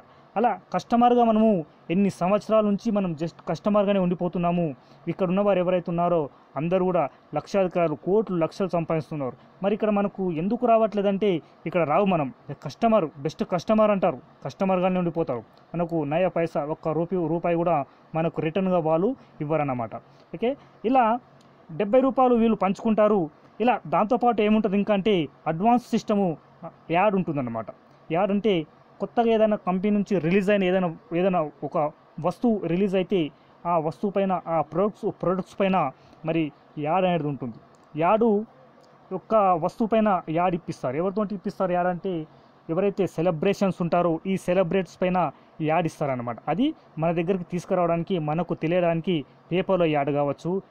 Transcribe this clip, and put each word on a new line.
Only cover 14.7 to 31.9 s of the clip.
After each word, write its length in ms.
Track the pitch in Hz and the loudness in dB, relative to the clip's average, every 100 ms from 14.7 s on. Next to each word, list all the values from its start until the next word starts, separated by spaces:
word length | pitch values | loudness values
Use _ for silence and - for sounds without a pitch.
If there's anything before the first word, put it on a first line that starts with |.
| 185 185 185 | 2 2 0
ఉండిపోతారు. 440 | 175 165 160 123 104 - _ 165 | -2 -2 -4 -4 -8 -20 _ -6
మనకు 280 | 170 165 | -2 -2
నయా 260 | 147 156 180 | -2 0 0
పైసా, 360 | 165 165 170 147 | 0 -2 -2 -4
ఒక్క 220 | 160 165 | -4 -4
రూపీ-, 400 | 156 170 185 160 | -2 -2 -2 -2
రూపాయి 280 | 170 175 170 | -2 0 0
కూడా 300 | 170 165 - - - 160 | 2 0 -2 -10 -8 -4
మనకు 260 | 165 - | -2 -2
రిటర్న్గా 380 | 160 196 190 180 | -2 -2 0 2
వాళ్ళు 360 | 160 160 202 262 - - | 2 2 0 -2 -10 -10
ఇవ్వరన్నమాట. 540 | 147 156 143 123 110 117 - - - 170 | -2 0 0 -4 -6 -10 -16 -20 -18 -6
ఓకే, 220 | 226 285 - - 247 | -4 -4 -10 -8 0
ఇలా 340 | 262 226 240 - - - - - | 2 2 0 -6 -20 -20 -20 -14
డెబ్బై 280 | 156 208 254 | -6 2 2
రూపాయలు 360 | 269 262 254 240 | 4 4 4 4
వీళ్ళు 220 | 226 214 | 4 2
పంచుకుంటారు. 720 | 190 202 233 214 214 208 156 - - - | 0 0 0 2 4 2 0 -6 -20 -2
ఇలా 180 | 233 220 156 | 0 0 0
దాంతోపాటు 540 | 170 208 240 240 226 | 0 2 2 2 2
ఏముంటుంది 360 | 214 214 214 202 | 2 2 2 0
ఇంకా 160 | 202 | 0
అంటే 340 | 202 190 196 147 - - | 0 2 0 0 -6 -6
అడ్వాన్స్ 420 | 160 220 240 - | 0 2 2 0
సిస్టము, 480 | 220 - 208 190 147 - - 165 - - | -4 0 0 0 -2 -10 -20 -20 -18 -2
యాడ్ 240 | 165 208 196 | 2 2 2
ఉంటుందన్నమాట. 500 | 175 147 123 113 107 - _ - - | 0 -2 -4 -6 -10 -14 _ -20 -6
యాడ్ 200 | 160 202 | -2 0
అంటే 340 | 202 214 180 151 - _ - | 0 2 0 -2 -12 _ -10
కొత్తగా 280 | 196 - 226 | -4 0 2
ఏదైనా 280 | 226 214 214 | 2 2 0
కంపెనీ 420 | - 185 208 208 | -2 -2 0 0
నుంచి 220 | 196 190 | 0 -2
రిలీజ్ 300 | 156 196 190 | 2 2 2
అయిన 140 | 208 | 2
ఏదైనా, 320 | 180 190 180 165 - | 2 2 0 -4 -6
ఏదైనా 380 | 170 190 180 151 - | -2 0 0 -2 -6
ఒక 280 | 143 175 151 | -6 -2 -2